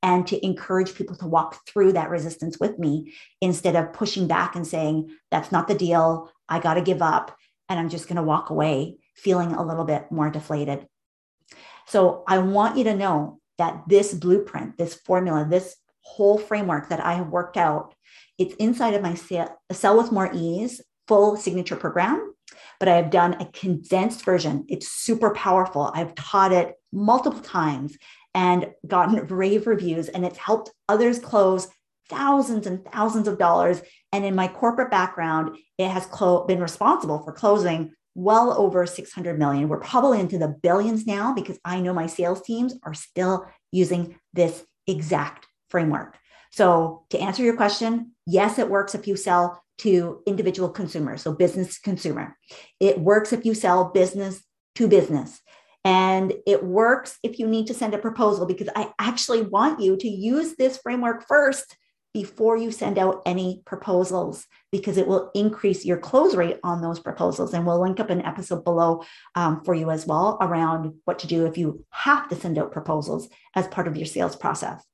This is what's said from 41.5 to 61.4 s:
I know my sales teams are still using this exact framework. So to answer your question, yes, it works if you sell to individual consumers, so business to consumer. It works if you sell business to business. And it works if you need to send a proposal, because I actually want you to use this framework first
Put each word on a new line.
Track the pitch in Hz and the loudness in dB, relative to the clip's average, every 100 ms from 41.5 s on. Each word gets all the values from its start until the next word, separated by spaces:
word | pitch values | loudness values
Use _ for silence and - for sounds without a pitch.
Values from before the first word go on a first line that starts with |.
| 180 | -10
I | 175 185 | -6 -4
know | 180 | -2
my | 180 165 | -2 -4
sales | - 175 190 | -2 -2 -2
teams | - 226 247 247 | -6 -4 -4 -6
are | 160 | -14
still | 156 - - 185 185 185 _ _ | -14 -12 -4 -2 -2 -4 _ _
using | 180 180 175 170 - _ | 0 0 0 -4 -10 _
this | 175 165 - - _ - | 0 0 0 -16 _ -6
exact | 175 156 160 147 - _ _ _ | -6 -2 -4 -4 -10 _ _ _
framework. | 180 160 143 - _ _ _ _ | -2 0 -2 -6 _ _ _ _
So | - 190 170 165 160 _ | 2 6 6 2 -4 _
to | - | -6
answer | 185 190 | -4 0
your | 247 233 | 0 2
question, | 208 208 226 233 - _ - | 0 0 -2 -2 -6 _ 0
yes, | 190 220 214 | 2 2 0
it | 190 | 0
works | 196 202 | 0 -2
if | 202 - | -6 -6
you | 196 | -4
sell | - 180 175 175 _ _ | 2 2 2 -2 _ _
to | 220 180 170 - | 2 2 2 -4
individual | - 196 175 180 180 | -4 -2 -2 -2 -4
consumers, | - 180 170 147 117 | -4 -8 -4 -6 -6
so | - | -6
business | 151 180 190 185 | 0 0 0 -6
to | - | -6
consumer. | - 185 175 147 - - _ - - _ | -6 -4 -4 -6 -8 -16 _ -20 -20 _
It | 196 196 | 2 2
works | 160 208 214 | 4 4 2
if | 233 | -2
you | 226 | -2
sell | 220 196 180 180 | 0 2 2 2
business | 190 180 190 196 190 _ _ _ - | 2 2 0 -8 -10 _ _ _ -2
to | 226 | 6
business. | 190 - 147 120 - _ _ _ _ | 6 4 -2 -4 -16 _ _ _ _
And | 196 185 185 190 190 - - | 2 4 4 2 0 -2 2
it | 202 | 2
works | 190 185 226 262 - - | 2 2 4 4 0 -10
if | 233 226 | -10 -4
you | 226 | -2
need | 220 220 | 0 -2
to | |
send | 226 220 | -4 -4
a | 202 | -4
proposal, | 226 226 220 202 175 | -6 0 2 2 -2
because | 185 - 208 | -4 -4 -6
I | 214 - | -6 -4
actually | 214 240 - 233 | -4 -2 0 0
want | 214 196 262 302 | 0 2 2 2
you | 196 190 | 2 2
to | 226 | -2
use | 196 208 269 320 | -4 -2 0 -2
this | - 262 262 | 0 0 0
framework | - 247 240 233 - | -6 -2 -2 -4 2
first | 285 | 4